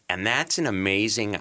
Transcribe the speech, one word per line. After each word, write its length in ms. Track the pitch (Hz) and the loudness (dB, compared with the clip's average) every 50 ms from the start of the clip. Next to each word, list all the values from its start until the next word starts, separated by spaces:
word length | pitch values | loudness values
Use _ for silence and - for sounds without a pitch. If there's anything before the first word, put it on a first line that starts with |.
| - - | -6 -6
And 160 | 90 92 98 | -4 -2 0
that's 320 | 113 123 139 160 - - | 0 0 0 0 0 0
an 80 | 180 160 | 0 0
amazing 720 | 123 98 95 95 98 98 101 110 110 104 117 107 104 98 - | 0 0 0 2 2 2 2 2 2 0 0 0 -2 -2 -2